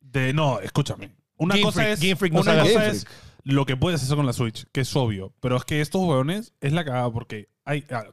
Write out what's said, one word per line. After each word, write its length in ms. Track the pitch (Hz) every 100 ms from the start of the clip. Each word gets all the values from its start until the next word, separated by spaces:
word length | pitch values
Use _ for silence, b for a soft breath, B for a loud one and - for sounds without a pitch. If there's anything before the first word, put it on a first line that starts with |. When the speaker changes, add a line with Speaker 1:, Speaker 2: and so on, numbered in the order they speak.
| 135 131
Speaker 1:
Te, 160 | 131
no, 300 | 143 151 117
escúchame. 500 | 98 - 143 107 101 _ _ _
Una 200 | 165 202
Speaker 2:
Game 100 | 208
Speaker 1:
cosa 160 | 190
Speaker 2:
Freak, 120 | 214 214
Speaker 1:
es, 40 |
Speaker 2:
Game 160 | 185 190
Freak 160 | 190
no 60 | 160
Speaker 1:
una 120 | -
Speaker 2:
saca 100 | 214
Speaker 1:
cosa 100 | 202 220
Speaker 3:
Game 80 | 214
Speaker 1:
es 160 | 208
Speaker 3:
Freak. 140 | - B B B
Speaker 1:
lo 220 | - 139 135
que 100 | 131
puedes 260 | 160 165
hacer 140 | 127 147
con 100 | 139
la 60 |
Switch, 340 | 113 117 110 -
que 80 | -
es 160 | 131 147
obvio. 380 | 123 101 95 _
Pero 160 | 127 123
es 80 | -
que 160 | 151
estos 180 | 151 190
huevones 520 | 185 131 131 190 226 _
es 100 | 139
la 140 | 160 151
cagada 260 | 127 123
porque 380 | 113 - 110 101 _ -
hay, 180 | 147 143
ah, 140 | 123 107